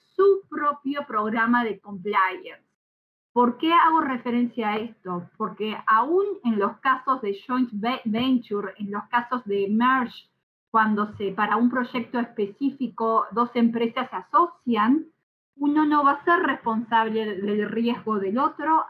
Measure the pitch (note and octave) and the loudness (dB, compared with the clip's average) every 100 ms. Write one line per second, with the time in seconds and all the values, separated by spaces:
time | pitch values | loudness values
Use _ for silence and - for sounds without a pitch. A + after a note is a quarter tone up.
0 | _ - G4+ G4 - D4+ D4 C#4+ C4+ C#4+ | _ 2 4 4 0 -4 -2 -2 -6 -6
1 | C#4+ A3 G#3+ A#3 A3+ A#3+ A3+ F#3+ G3+ G3+ | -4 -2 0 0 2 2 0 -4 -10 -10
2 | F#3+ G3+ F#3 F#3 - - _ _ _ _ | -2 0 0 -2 -12 -20 _ _ _ _
3 | _ _ _ A#3+ A#3+ A#3+ D#4+ E4+ E4 D#4+ | _ _ _ 2 2 2 2 4 4 2
4 | C#4+ B3+ B3 A#3+ A#3+ - G#3+ G#3+ A3 - | 0 -4 -2 -2 -2 -2 -4 -4 -6 -12
5 | F#3 F3+ F3 - G#3+ F3+ G#3+ G#3 - A3 | -10 -10 -10 -8 -8 -6 -8 -4 0 2
6 | C4 F4+ G4+ G4 A#3+ G#3+ G3+ A#3 C4+ C4 | 2 0 0 -2 -2 0 -2 -2 -2 0
7 | - C4 G3+ G3+ - B3+ B3 G#3 A3+ B3+ | -2 -2 -4 -8 -4 -2 -2 -2 -4 -4
8 | A3 G#3+ B3+ B3+ - G3+ G3 - G3+ G#3 | -2 -2 2 0 0 -6 -6 -10 -10 -8
9 | - A#3+ A#3+ B3 G3+ G3+ G3 G#3+ B3 C4 | -2 -2 -2 -6 -2 -2 0 2 2 2
10 | A#3+ - - _ _ _ _ A3 G#3+ G#3 | -2 -8 -20 _ _ _ _ 2 2 2
11 | G#3 - G3+ F3+ G#3 G#3+ A#3+ B3+ A#3+ B3 | -2 -4 -6 -2 0 2 2 2 -2 -6
12 | A#3 B3 A#3+ - G3+ - C#4 - A#3 - | -4 -4 -4 -4 -6 -2 -4 -2 -6 -2
13 | A3+ A3 G#3 G3 A#3+ A#3+ A#3 A#3 A#3 C4 | 0 0 0 -2 0 2 2 2 -2 -2
14 | A#3+ F#3+ - D4 F4 - - A3 G#3+ D4+ | -6 -8 0 2 2 -2 -2 2 4 2
15 | - _ _ _ _ - C#4+ D4+ D4+ D4 | 0 _ _ _ _ -4 0 2 2 4
16 | C#4+ C#4 - E4+ C#4 C#4 A#3+ A3 A#3+ A3+ | 2 2 2 2 2 -2 -2 -4 0 0
17 | A3 A3 G#3+ F#3 G3+ G#3 G#3 A3 A#3 A#3+ | 2 -2 -4 -4 -2 -2 -2 -2 -2 -2
18 | - G3 F#3+ A3+ C#4+ - D#4 D#4+ | -4 -2 -2 0 -2 -2 0 0